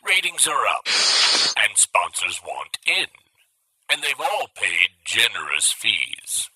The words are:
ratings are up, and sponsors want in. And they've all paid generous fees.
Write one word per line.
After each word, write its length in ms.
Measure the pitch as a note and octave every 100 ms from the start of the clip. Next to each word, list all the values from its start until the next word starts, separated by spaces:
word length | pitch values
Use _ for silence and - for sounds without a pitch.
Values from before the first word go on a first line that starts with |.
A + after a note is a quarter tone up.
ratings 420 | - F#3+ F#3 F3 -
are 180 | C#3+ A2
up, 200 | D#2 - - - - - - - -
and 200 | G#2+ G2+
sponsors 640 | - F2+ F2 - F2+ D#2+
want 320 | D#2 C#2 C#2+ -
in. 220 | - F3+ E3 _ _ _ _ _ _ _ _
And 120 | D3
they've 180 | D3 C#3+
all 280 | D#3 G3+ -
paid 340 | - F#2+ F2 F2+ _
generous 680 | - A2 A#2 G2 D2+ D2 -
fees. 800 | - A#2 G#2 B1+ - - - -